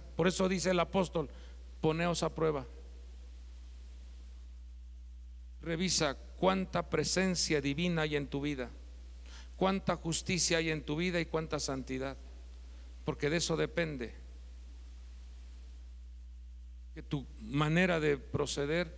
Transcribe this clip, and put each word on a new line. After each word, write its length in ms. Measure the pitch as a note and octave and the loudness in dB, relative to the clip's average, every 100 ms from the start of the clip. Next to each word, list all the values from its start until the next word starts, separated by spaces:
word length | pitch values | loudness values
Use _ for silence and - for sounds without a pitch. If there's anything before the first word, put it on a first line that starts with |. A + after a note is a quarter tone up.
| - - | -2 2
Por 120 | F3 | 4
eso 200 | F3+ F#3 | 6 4
dice 220 | F#3+ E3+ | 4 4
el 100 | F3+ | 4
apóstol: 480 | E3+ G3+ E3+ E3+ C#3 - - - - - | 4 4 2 2 -2 -6 -14 -14 -14 0
"Poneos 420 | D#3+ D#3+ F3 E3 | 2 4 4 4
a 120 | D#3+ | 2
prueba". 320 | - D#3+ D3 B2+ - - - - - - - - - - - - - - - - - - - - - - - - - - - - - | 2 2 2 -4 -10 -14 -14 -14 -14 -14 -14 -14 -14 -14 -14 -14 -14 -14 -14 -14 -14 -14 -14 -14 -14 -14 -14 -14 -14 -14 -14 -14 -8
Revisa 560 | D#3+ E3 F#3 - D3+ C3 - - | -2 2 4 4 4 2 -8 2
cuánta 520 | F#3 F#3+ F#3 F3 E3+ | 4 4 2 0 2
presencia 720 | D#3 D3 F3+ F#3+ F3 - D3+ | 2 4 4 4 4 4 4
divina 420 | C#3 C#3 F3 E3 | 4 2 2 4
hay 140 | D#3 D3 | 2 2
en 100 | C#3 | 0
tu 140 | C#3 | 0
vida, 300 | D3 C3+ A#2+ - - - - - - - - - | 0 0 -4 -8 -14 -14 -14 -14 -14 -14 -8 2
cuánta 400 | F#3+ G3 - E3+ | 4 4 2 0
justicia 640 | E3 D#3+ - F3+ - E3 | 0 0 2 4 6 6
hay 120 | E3 | 4
en 140 | D#3 | 0
tu 120 | B2+ D3+ | 0 0
vida 240 | F3+ E3+ | 2 2
y 60 | D#3+ | 2
cuánta 340 | D#3+ D#3+ D3 | 0 0 0
santidad, 560 | D3 C3+ B2+ C3 C3+ C3 - - - - - - - - | 0 -2 -2 -2 -4 -6 -12 -14 -14 -14 -14 -14 -14 -8
porque 260 | - C#3+ D3 | -4 0 2
de 60 | E3 | 4
eso 200 | - D#3 | 4 4
depende 580 | D#3 - E3 C#3 A2+ - - - - - - - - - - - - - - - - - - - - - - - - - - - - | 2 2 0 0 -6 -8 -14 -14 -14 -14 -14 -14 -14 -14 -14 -14 -14 -14 -14 -14 -14 -14 -14 -14 -14 -14 -14 -14 -14 -14 -14 -14 -14
que 80 | D#3+ | -12
tu 240 | - D3 A#2+ - | -4 -4 -4 -10
manera 600 | G#2+ C#3 D3+ E3 F#3 E3 | -2 2 6 6 6 6
de 160 | D3+ C#3 | 4 2
proceder 800 | - - C#3 D3 C#3+ E3+ E3+ | 0 0 0 0 2 2 0